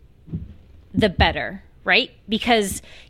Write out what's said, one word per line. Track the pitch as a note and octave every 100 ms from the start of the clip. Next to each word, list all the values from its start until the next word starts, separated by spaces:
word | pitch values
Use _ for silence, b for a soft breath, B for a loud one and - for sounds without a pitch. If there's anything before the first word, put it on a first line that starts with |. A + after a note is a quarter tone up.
| - - - - - - - - -
the | F#3+ -
better, | D#3+ F3+ D3+ A#2+ F#3+ - - F#3+
right? | F#3 C4 - -
Because, | G#3+ A#3 A#3 G3 - B B